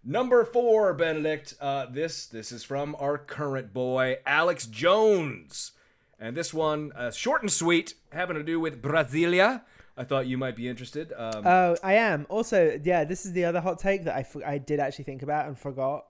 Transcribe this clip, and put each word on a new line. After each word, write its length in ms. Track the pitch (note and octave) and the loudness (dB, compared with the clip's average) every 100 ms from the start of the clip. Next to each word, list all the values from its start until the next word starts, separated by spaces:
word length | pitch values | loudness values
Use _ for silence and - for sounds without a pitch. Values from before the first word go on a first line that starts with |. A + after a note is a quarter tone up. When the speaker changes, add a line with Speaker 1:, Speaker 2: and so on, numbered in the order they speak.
Speaker 1:
Number 420 | A#2 F#3+ B3+ B3 | -4 -2 4 4
four, 480 | A#3 A#3+ A#3+ A3 G3+ | 4 2 4 4 4
Benedict. 600 | D3+ E3 D#3 D#3 D3+ - - | 2 0 0 -2 -4 -8 -8
Uh, 260 | C#3 C#3 B2 | -4 -4 -6
this, 400 | B2+ D#3+ - - | -6 -6 -6 -12
this 240 | A2+ G#2+ | -12 -12
is 140 | A#2+ | -14
from 320 | - C3+ D3 D3 | -8 -6 -6 -4
our 180 | C#3+ C#3+ | -4 -4
current 540 | C#3+ - C#3+ C3+ A2+ | -6 -6 -4 -4 -6
boy, 440 | A2+ B2+ C3 B2+ C3 - | -4 -2 2 0 0 0
Alex 400 | D3 E3+ E3+ A#2 | 2 2 0 -6
Jones. 1040 | A2 E3 G#3 A3 G3 D3+ G#2 D2+ - - _ _ _ _ _ | 0 4 6 6 4 0 -8 -12 -12 -12 _ _ _ _ _
And 180 | A2+ C3+ | -10 -6
this 160 | E3 | -6
one, 380 | D#3 D#3 D3+ D3+ C3 | -2 0 0 -6 -8
uh, 140 | A#2+ | -8
short 320 | - A#3+ D4+ | -4 -2 0
and 100 | G#3+ | 0
sweet, 420 | - E3+ E3+ E3 - _ | 2 4 2 0 -14 _
having 240 | D#3 F3+ D#3 | -8 -4 -4
to 60 | |
do 160 | D3+ E3 | -2 -2
with 200 | D#3+ C3+ | -2 -4
Brasilia. 800 | C3+ D#3+ C#3+ D3 E3+ F3+ G#3 B3+ _ _ - - | 0 0 2 2 4 6 4 2 _ _ -20 -14
I 80 | |
thought 220 | B2+ C3+ B2+ | -2 -2 0
you 100 | C3 | -2
might 180 | C3 A2+ | -4 -4
be 100 | A#2+ | -8
interested. 440 | A#2+ B2+ D3 D#3+ - | -8 -10 -10 -10 -8
Um, 300 | A2+ A2 F3 | -6 0 4
Speaker 2:
Oh, 300 | F#3 F3+ E3+ | 6 6 2
I 120 | F#3+ | 4
am. 320 | G#3 A3+ D#3 D3+ | 4 4 0 -2
Also, 500 | G#3 A3 G3+ E3 C3+ | -4 2 4 4 2
yeah, 220 | D3+ F3 | 0 2
this 200 | D3+ F3+ | 0 -4
is 80 | G3 | -4
the 120 | F3 | -2
other 160 | E3+ F3 | 0 0
hot 180 | F3 E3+ | -2 -2
take 260 | G3 G3 | 0 0
that 120 | E3 C3 | -2 -4
I 40 | |
f-, 160 | C3+ D3 | -6 -8
I 140 | D3+ C#3+ | -4 -6
did 220 | C3+ D3 | -2 -2
actually 240 | C#3 D3 | -2 -4
think 180 | C#3+ C3+ | -12 -10
about 240 | C#3 D3+ D3+ | -4 -2 -2
and 100 | C3 | -6
forgot 500 | C#3 C3 C3 D3 | -10 -4 -2 -2